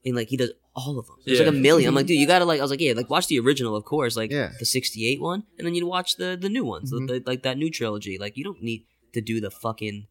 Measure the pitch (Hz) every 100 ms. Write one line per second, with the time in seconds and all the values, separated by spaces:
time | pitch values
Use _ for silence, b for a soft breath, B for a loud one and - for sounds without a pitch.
0 | 131 120 113 131 123 - _ - 131 135
1 | - - - 127 113 143 139 165 127 135
2 | 139 160 143 180 170 151 135 139 151 117
3 | - 151 - 139 120 139 120 107 - 147
4 | 123 117 110 147 117 - 120 135 - 110
5 | 113 135 165 190 - - 170 175 175 180
6 | 180 - 180 180 190 233 151 85 131 131
7 | 131 127 127 127 131 131 160 156 117 104
8 | 101 95 101 113 170 151 113 113 _ _
9 | _ 120 110 113 104 - 117 107 107 104
10 | 104